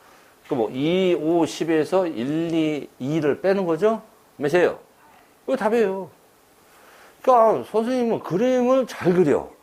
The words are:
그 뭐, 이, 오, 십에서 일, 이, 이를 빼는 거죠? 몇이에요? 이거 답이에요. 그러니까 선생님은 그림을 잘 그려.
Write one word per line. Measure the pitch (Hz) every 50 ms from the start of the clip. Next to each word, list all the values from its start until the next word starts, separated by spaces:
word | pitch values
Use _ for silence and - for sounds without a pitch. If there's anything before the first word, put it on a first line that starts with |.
| _ - - - - _ _ _ - -
그 | 156
뭐, | 127 110 107
이, | 120 127 143 160 175 185 190 185 175
오, | - 151 160 170 170 160
십에서 | - - - 175 156 165 156 147 - 180 190 185 170
일, | - 107 117 139 151 160 170 170 160
이, | 165 156 156 151 143 - - _ -
이를 | 123 135 151 165 147 147 127 -
빼는 | - 185 196 202 190 170
거죠? | 160 156 190 220 226 208 - - _ _ _ _ _ -
몇이에요? | 135 147 160 180 165 113 - - - _ _ _ - - - - _ _ _ _ _
이거 | - 262
답이에요. | 240 202 214 220 240 220 190 190 196 185 147 - _ _ _ _ _ _ _ _ _ _ _ _ - - - - - - - - _
그러니까 | - - 254 233 226 220 190 131 113 -
선생님은 | - 214 226 233 262 254 240 233 208 131
그림을 | - - 156 185 233 254 254 254 247 247 262 269 247 -
잘 | - - - 165 185
그려. | 175 180 143 117 87 69 - - -